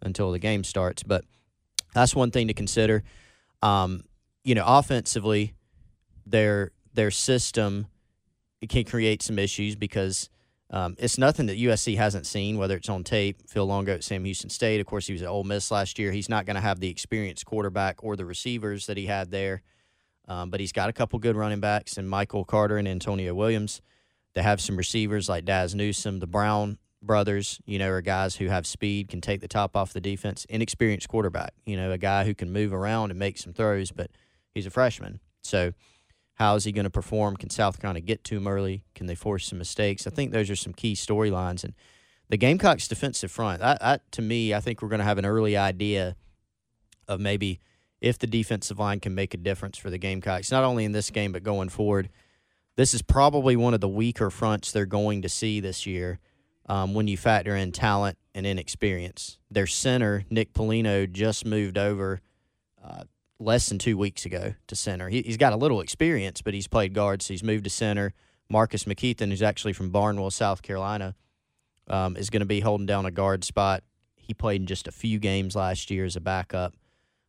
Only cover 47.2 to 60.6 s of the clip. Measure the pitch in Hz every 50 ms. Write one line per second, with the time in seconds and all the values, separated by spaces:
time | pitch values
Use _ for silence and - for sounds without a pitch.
47.2 | 104 101 104 101 104 95 90 - _ _ _ _ _ _ _ _ - 117 120 -
48.2 | - 113 107 117 107 - 117 98 - - 101 98 107 101 101 98 - 104 92 95
49.2 | 98 90 - 87 85 98 95 - - 98 - - - 101 90 87 92 98 95 92
50.2 | 90 98 92 90 92 - 131 131 131 131 127 117 110 104 104 107 101 - - 110
51.2 | 104 98 92 92 95 104 101 98 95 92 - - 107 104 104 98 92 95 - _
52.2 | _ _ _ _ _ _ _ _ _ _ _ - 135 131 - 120 - - - 135
53.2 | 139 147 147 143 131 135 123 117 120 123 117 107 101 98 98 107 117 120 113 -
54.2 | 110 98 - - 117 110 107 101 - - - 107 101 95 101 101 104 107 107 101
55.2 | 92 95 - - 110 110 107 104 95 95 90 - - 101 92 90 90 90 87 -
56.2 | _ _ _ _ _ _ _ _ - - 101 98 95 95 98 110 107 104 98 87
57.2 | - 120 110 104 87 104 101 98 95 90 85 - - 110 101 101 101 98 95 -
58.2 | _ _ - 101 95 98 95 92 - - - - 104 104 95 87 87 87 - -
59.2 | - - - - _ _ 101 101 98 90 - - - 135 123 127 117 104 104 101
60.2 | 98 - 113 113 107 - - -